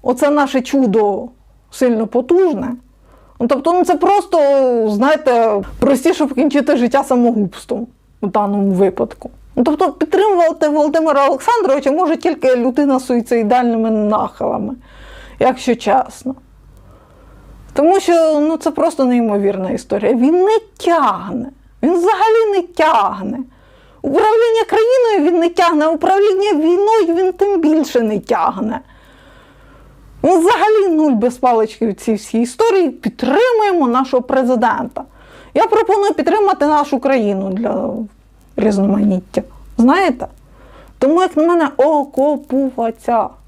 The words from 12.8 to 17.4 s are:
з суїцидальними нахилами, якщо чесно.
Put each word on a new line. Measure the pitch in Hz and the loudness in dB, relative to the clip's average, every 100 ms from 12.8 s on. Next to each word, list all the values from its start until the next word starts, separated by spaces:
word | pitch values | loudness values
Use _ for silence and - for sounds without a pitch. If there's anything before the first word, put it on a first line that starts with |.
| 285 262 | 0 0
з | 262 | 0
суїцидальними | 240 233 233 214 247 247 226 220 | -2 0 -2 2 2 2 -2 -2
нахилами, | 220 208 214 - - - - 208 254 - - - - - - | 0 0 -2 -4 -6 -6 -4 -6 -10 -16 -20 -20 -20 -20 -2
якщо | 247 254 - 233 | -2 -2 -4 -4
чесно. | - 254 - - 262 269 _ - - - - - - - - - | 0 -2 -2 -10 -12 -12 _ -20 -20 -20 -20 -20 -20 -20 -20 -20